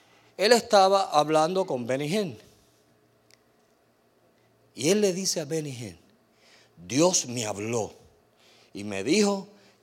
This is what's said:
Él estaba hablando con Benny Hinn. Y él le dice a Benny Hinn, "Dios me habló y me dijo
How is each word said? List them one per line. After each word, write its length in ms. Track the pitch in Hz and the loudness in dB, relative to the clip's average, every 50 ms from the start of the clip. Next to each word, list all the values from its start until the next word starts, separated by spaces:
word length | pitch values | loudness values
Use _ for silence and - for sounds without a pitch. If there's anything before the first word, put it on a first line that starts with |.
| _ _ _ _ _ _ _ | _ _ _ _ _ _ _
Él 140 | - 185 220 247 | -2 2 4 4
estaba 500 | 226 226 - 220 202 190 190 196 190 190 - | 4 4 4 4 6 6 6 4 2 2 2
hablando 540 | - 151 151 151 156 156 156 165 185 190 185 | 0 0 2 2 2 2 2 2 0 -2 -2
con 200 | 185 151 127 120 | -2 -4 -6 -4
Benny 200 | 120 127 135 147 | -4 -4 -4 -2
Hinn. 320 | 147 175 214 208 165 120 107 - - _ _ _ _ _ _ _ _ _ _ _ _ _ _ _ _ _ _ _ _ _ _ _ _ _ _ _ _ _ _ _ _ _ _ _ _ _ _ _ _ _ _ _ _ _ | -2 -2 -2 -4 -4 -8 -12 -18 -20 _ _ _ _ _ _ _ _ _ _ _ _ _ _ _ _ _ _ _ _ _ _ _ _ _ _ _ _ _ _ _ _ _ _ _ _ _ _ _ _ _ _ _ _ _
Y 160 | - 127 156 | -2 0 2
él 120 | 196 214 | 2 4
le 120 | 208 196 175 | 2 2 0
dice 280 | 185 190 - - 185 | -2 -4 -4 -4 -4
a 40 | 151 | -6
Benny 260 | 139 160 160 151 143 | -4 -6 -6 -6 -8
Hinn, 280 | 131 113 117 101 82 80 _ _ _ _ _ _ _ _ _ _ _ _ _ _ _ - - | -10 -12 -12 -14 -16 -18 _ _ _ _ _ _ _ _ _ _ _ _ _ _ _ -20 -12
"Dios 380 | 87 113 135 165 185 180 - - | -4 0 2 2 4 2 0 -2
me 180 | 123 120 123 120 | -4 -6 -6 -6
habló 480 | 107 101 98 104 113 120 117 101 87 - - - - _ _ _ _ _ _ _ _ _ _ _ _ - | -6 -6 -6 -6 -4 -2 -4 -4 -4 -8 -16 -20 -20 _ _ _ _ _ _ _ _ _ _ _ _ -14
y 100 | 95 101 | -12 -10
me 200 | 104 101 98 98 | -6 -6 -6 -2
dijo 440 | 120 170 214 208 202 202 196 185 - - - _ _ _ _ | 0 2 2 2 2 0 -2 -6 -12 -18 -20 _ _ _ _